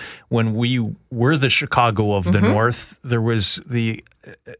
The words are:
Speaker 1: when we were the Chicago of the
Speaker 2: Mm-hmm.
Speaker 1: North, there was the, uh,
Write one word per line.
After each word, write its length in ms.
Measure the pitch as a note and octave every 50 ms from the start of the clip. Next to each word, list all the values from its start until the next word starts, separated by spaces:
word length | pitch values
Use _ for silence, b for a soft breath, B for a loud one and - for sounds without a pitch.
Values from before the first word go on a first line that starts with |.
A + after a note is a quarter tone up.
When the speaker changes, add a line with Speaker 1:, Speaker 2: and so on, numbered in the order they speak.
| B B B B B -
Speaker 1:
when 240 | B2 A#2 A2+ A2+ G#2+
we 260 | A2 A#2+ A#2+ B2+ B2 A#2 G#2+ G#2+ - _ _
were 260 | - A#2 A#2 C3+ D#3+
the 140 | D3 C3+ B2+
Chicago 640 | - - - - - - A#2+ A#2 A2+ G2+ G#2+ G#2 G#2
of 100 | G2 F2+
the 60 | F2 F#2 G2+
Speaker 2:
Mm-hmm. 80 | G2+ G#2+ G#2
Speaker 1:
North, 460 | G#2 A2 A#2+ A#2+ - - - - _ -
there 160 | C3+ A#2+ A#2
was 400 | A2+ A#2 A#2 A2+ G2 - - - -
the, 360 | - A#2+ A#2+ A2+ A2+ A2 - - _ _ _ _
uh, 260 | - - - _ - B2